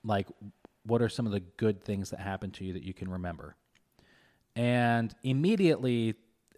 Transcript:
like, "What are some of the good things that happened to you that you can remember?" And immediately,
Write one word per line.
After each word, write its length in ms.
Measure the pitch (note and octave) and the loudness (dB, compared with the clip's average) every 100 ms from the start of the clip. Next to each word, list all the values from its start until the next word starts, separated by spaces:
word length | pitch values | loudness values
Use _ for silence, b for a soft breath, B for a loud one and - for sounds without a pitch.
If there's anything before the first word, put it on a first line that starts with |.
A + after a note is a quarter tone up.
like, 240 | A2 G2+ G2 - G#2 - - _ | -2 -2 -2 -10 -20 -20 -20 _
"What 180 | - A#2 | 0 2
are 60 | A2+ | 2
some 180 | - A#2 | 0 -2
of 60 | |
the 80 | G2+ | -2
good 420 | F2+ - A2 G2 | -4 0 0 0
things 280 | - G2 G2 | -2 -4 -4
that 100 | - | -8
happened 340 | G2 F#2+ G2 | -8 -6 -8
to 100 | - | -8
you 80 | F#2+ | -8
that 100 | F2+ | -8
you 100 | F#2 | -8
can 160 | - F#2 | -10 -8
remember?" 460 | F#2 F2+ D#2 D2+ - _ _ _ b b b b b _ A#2+ | -6 -6 -8 -14 -20 _ _ _ b b b b b _ -2
And 580 | A#2+ B2 A#2+ A#2 A2 - | 2 4 4 2 0 -4
immediately, 920 | C3 C3+ F3 G#3+ F3+ A2 B2+ A#2+ A2+ - _ _ _ | 0 2 4 6 6 4 2 2 0 -2 _ _ _